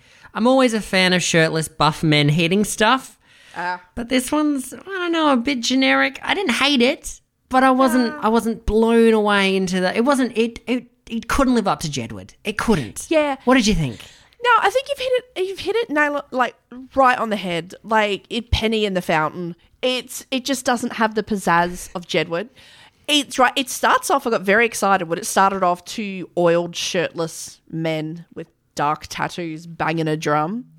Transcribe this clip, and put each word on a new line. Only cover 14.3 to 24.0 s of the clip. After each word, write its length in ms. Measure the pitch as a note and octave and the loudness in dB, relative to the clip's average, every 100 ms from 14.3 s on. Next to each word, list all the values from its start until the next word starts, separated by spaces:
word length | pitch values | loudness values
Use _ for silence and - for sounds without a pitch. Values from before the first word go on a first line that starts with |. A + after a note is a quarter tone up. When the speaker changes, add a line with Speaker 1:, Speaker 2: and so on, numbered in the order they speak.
| - | -4
Speaker 2:
No, 80 | A#4+ A4 | 2 2
I 80 | G4 | 2
think 180 | A#4+ C#5 | 0 -4
you've 120 | C#5 | -6
hit 120 | B4+ B4+ - - | -2 -2 -2 -6
it, 120 | F#4+ | -6
you've 120 | F#4 | -6
hit 160 | E4+ G#4+ | -4 -2
it 140 | A#4 | -2
nail, 340 | D4 D4 C#4+ - | 0 0 -2 -6
like, 260 | B3+ A#3 - - B3 C4 | -4 -4 -6 -20 -20 -4
right 240 | C4+ B3+ B3 | 2 4 4
on 140 | A3 | -2
the 40 | G#3 | -4
head. 380 | F#3 E3+ F3 - | -4 -6 -8 -12
Like, 440 | G3 A3 G#3 F#3 - | -2 0 0 -2 -6
it, 220 | A#3 A3+ | -8 -2
penny 340 | - A3 A3 G#3 | -2 0 0 0
in 80 | |
the 80 | F3+ | -2
fountain. 540 | F3 D#3+ D#3 F3+ E3+ E3+ _ - | 0 0 0 -4 -10 -12 _ -6
It's, 460 | B3+ B3+ B3 - - | -4 -2 -6 -14 -6
it 160 | C4 B3+ | -6 -4
just 180 | C4 | -4
doesn't 300 | - A#3+ A#3+ | -2 -2 -2
have 220 | - A3 A3 | -2 -2 -2
the 80 | |
pizzazz 680 | G#3 G3+ F#3 E3+ F3 F3+ - F#3 | -4 -2 2 2 2 -4 -12 -12
of 100 | F3 | -4
Jedward. 440 | E3+ D#3+ E3 A3+ _ - - - _ - | -2 -2 -4 -8 _ -20 -20 -20 _ -2
It's 320 | D4 C4 - | 0 0 2
right. 120 | B3 - | 2 0
It 160 | C4 | -4
starts 400 | - A#3 B4 | -2 2 2